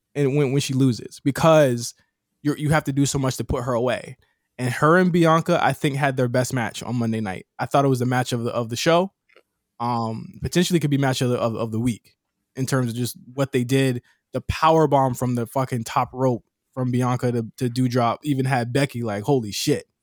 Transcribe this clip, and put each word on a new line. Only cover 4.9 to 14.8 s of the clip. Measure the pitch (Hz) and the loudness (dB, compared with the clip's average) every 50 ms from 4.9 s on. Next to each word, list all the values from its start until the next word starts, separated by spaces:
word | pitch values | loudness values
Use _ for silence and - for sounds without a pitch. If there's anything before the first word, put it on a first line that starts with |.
| 165 | 6
and | 185 185 180 165 | 6 4 4 4
Bianca, | 180 165 165 156 165 160 - 175 156 - | 4 4 4 4 2 2 2 0 2 2
I | 131 139 | 0 0
think, | - - 151 135 | 0 -2 -2 -2
had | 139 147 139 131 | 0 0 0 0
their | 131 127 120 | 0 -2 0
best | 117 139 127 - - | 0 0 -2 0 -2
match | 131 113 - - - - | -4 -4 -6 -8 -10 -8
on | - 123 | -6 -4
Monday | 123 117 113 110 110 | -2 -2 -2 -2 -2
night. | 110 98 92 - - _ _ - | -4 -6 -8 -10 -12 _ _ -10
I | 123 | -8
thought | - - 143 139 | -2 0 2 2
it | 139 | 2
was | 135 120 | 2 0
the | 123 | 0
match | 123 127 127 127 - 131 | 0 0 -2 -2 -2 -4
of | 120 117 | -4 -4
the, | 117 | -4
of | - 117 120 113 | -4 -4 -4 -4
the | 120 | -6
show. | 113 - 165 165 170 185 196 - _ _ _ _ - _ _ _ _ _ _ _ _ | -2 0 2 2 2 2 0 -6 _ _ _ _ -20 _ _ _ _ _ _ _ _
Um, | 117 120 120 117 113 110 113 113 117 - - - | -2 0 0 0 0 -2 -4 -6 -10 -14 -14 -10
potentially | - 139 - 175 180 - 180 165 | -8 -2 0 0 0 2 2 0
could | 151 147 | 2 2
be | 143 | 2
match | 135 139 135 123 - | 2 2 0 0 0
of | 135 123 | 0 0
the, | 123 - | 0 0
of, | 107 117 110 | 0 -2 -2
of | - 117 113 | -2 -4 -4
the | 110 110 | -4 -2
week | 117 127 113 - - _ _ _ _ _ _ _ _ _ _ | -2 -2 -2 -4 -10 _ _ _ _ _ _ _ _ _ _
in | 131 131 | -6 -4
terms | - 143 131 127 120 | -2 -2 -2 -2 -2
of | 113 | -4
just | 120 123 113 - - - 117 127 | -4 -6 -6 -6 -12 -18 -14 -4
what | 135 139 131 - | -4 -4 0 0
they | 131 123 | -2 0
did. | 120 135 135 135 131 123 120 - _ _ _ _ _ - | 2 2 2 2 0 -2 -4 -8 _ _ _ _ _ -10
The | 127 | -8
power | - - - - - 160 160 160 | -6 -4 -4 2 4 4 6 6